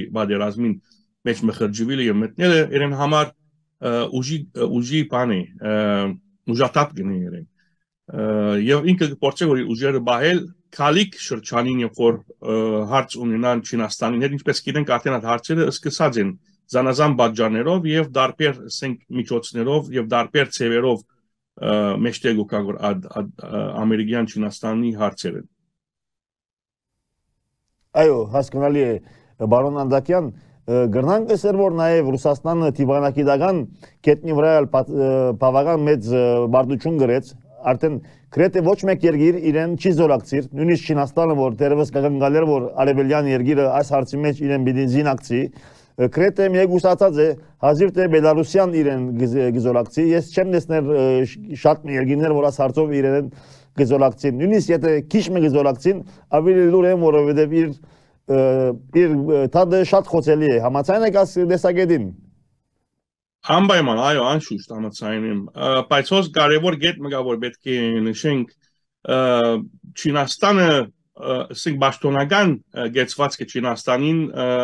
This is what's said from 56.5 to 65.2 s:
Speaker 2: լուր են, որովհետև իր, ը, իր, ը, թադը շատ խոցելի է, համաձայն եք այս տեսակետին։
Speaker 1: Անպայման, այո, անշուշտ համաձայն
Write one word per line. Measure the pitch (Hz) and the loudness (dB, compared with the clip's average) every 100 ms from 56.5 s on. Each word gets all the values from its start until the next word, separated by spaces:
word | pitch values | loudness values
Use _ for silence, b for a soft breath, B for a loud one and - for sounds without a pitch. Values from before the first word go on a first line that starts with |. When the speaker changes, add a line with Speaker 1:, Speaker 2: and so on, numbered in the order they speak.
| 185 175 | 4 4
Speaker 2:
լուր | 185 180 | 4 4
են, | 185 | 4
որովհետև | 160 151 147 147 151 165 | 4 4 4 2 2 2
իր, | 160 139 b b b b - | 0 -4 b b b b -2
ը, | 135 131 131 127 120 - | 2 4 2 0 -2 -2
իր, | 165 175 147 | 2 4 2
ը, | 147 147 131 | 2 0 2
թադը | 175 185 185 180 | 2 2 2 4
շատ | 196 190 | 2 2
խոցելի | 170 147 151 151 | -2 2 2 2
է, | 120 | 2
համաձայն | 120 139 139 208 220 | 0 -2 0 0 2
եք | 196 | 2
այս | 190 180 | 0 0
տեսակետին։ | 175 180 185 175 180 160 98 87 - _ _ _ _ _ _ _ _ _ _ _ - | 0 2 2 2 2 0 -2 -10 -20 _ _ _ _ _ _ _ _ _ _ _ -2
Speaker 1:
Անպայման, | 160 196 180 135 113 | 2 4 4 2 0
այո, | 135 147 123 | 0 2 0
անշուշտ | 151 - 104 - | -2 -4 -10 -10
համաձայն | 110 110 104 107 110 | -10 -10 -8 -8 -6